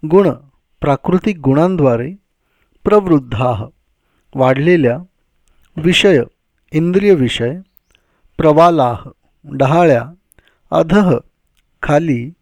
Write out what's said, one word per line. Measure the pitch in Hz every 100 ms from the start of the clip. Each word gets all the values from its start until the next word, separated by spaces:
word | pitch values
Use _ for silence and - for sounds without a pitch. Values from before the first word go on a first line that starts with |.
| 156
गुण | 175 190 - _ _ _ _
प्राकृतिक | 143 135 - 180 214 185
गुणांद्वारे, | 131 135 175 185 139 117 131 196 _ _ _ _ _ _
प्रवृद्धाः | - 208 190 156 127 110 127 110 117 _ _ _ _ _ _
वाढलेल्या, | 131 131 131 151 180 127 123 180 _ _ _ _ _ _ -
विषय | 156 180 202 160 - _ _ _ _
इंद्रिय | 156 165 185 202
विषय, | 180 123 - 117 170 190 _ _ _ _ _ _ -
प्रवालाः | 156 151 170 170 123 117 - - _ _
डहाळ्या, | 147 139 135 160 175 123 120 175 _ _ _ _ _
अधः | 160 165 196 185 147 - _ _ _ _ _
खाली | - 151 165 127 123 170